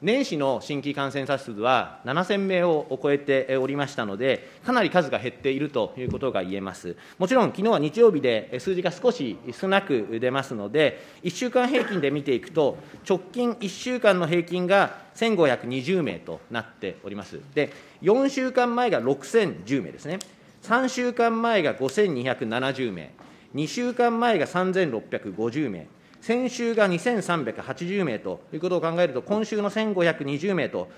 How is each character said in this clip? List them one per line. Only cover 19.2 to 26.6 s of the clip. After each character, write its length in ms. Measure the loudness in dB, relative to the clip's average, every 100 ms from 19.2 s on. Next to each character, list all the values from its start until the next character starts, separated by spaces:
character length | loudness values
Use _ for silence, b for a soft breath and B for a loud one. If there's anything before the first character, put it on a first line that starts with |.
千 380 | 0 2 2 -2
十 160 | -4 -2
名 120 | -4
で 60 | -10
す 60 |
ね。 140 | -10 -10 B B B B
三 300 | 0 2 2
週 240 | 0 -2
間 260 | 2 2 2
前 220 | 2 2
が 100 | 2
五 160 | 0 -2
千 240 | 2 2
二 80 | 2
百 220 | 0 0
七 280 | 0 0 -2
十 180 | -2 -4
名、 220 | -4 -12 -18 b b b
二 120 | -6 -4
週 280 | -2 -2
間 260 | 2 2 4
前 180 | 2 2
が 80 | 0
三 280 | 0 0
千 160 | 2 0
六 120 | -2 -4
百 220 | -8 -6
五 180 | -4 -4
十 200 | -2 -4
名、 160 | -6 -12 -20 b b -4
先 240 | -2 -2
週 240 | -2